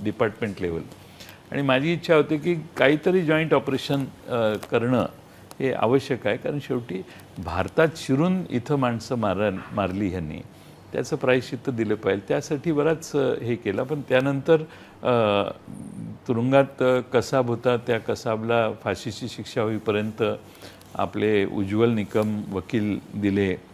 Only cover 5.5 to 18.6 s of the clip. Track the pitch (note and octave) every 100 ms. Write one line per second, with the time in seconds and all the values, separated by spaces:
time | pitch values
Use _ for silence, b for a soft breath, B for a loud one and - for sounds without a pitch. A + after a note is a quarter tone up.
5.5 | - C3+ - A2 C3+ - A#2+ G#2 G#2+ C#3+
6.5 | D3 - B2+ A#2+ F#2 - B B - F2
7.5 | E2+ F#2 - D#3+ - - C3+ E3+ F#3 E3+
8.5 | B2 - D3 B2+ A#2 - B2 G#2+ F#2 G#2
9.5 | F#2+ - A2+ F#2+ F#2+ G#2 F2+ D#2 D#2+ -
10.5 | B B B - - B2+ D3 C3 B2+ A#2+
11.5 | B2+ - A#2 A2 G#2 - G2+ G2+ D3 D3
12.5 | D3 E3 D3 D3 D#3+ D#3+ D3 C3+ A#2+ A#2+
13.5 | A#2+ G#2+ G2 B2+ D3+ C3+ B2+ C3+ C#3 C3+
14.5 | D#3+ D#3+ B B B - A#2+ G#2+ G2+ G2+
15.5 | - - - - - A2+ A2 - A#2 B2
16.5 | C3+ C#3 - B2+ B2+ A#2+ B2 A2 C#3 A#2+
17.5 | A#2 B2+ A#2+ A#2+ A2+ G#2+ A2 B2 A2 A2
18.5 | A#2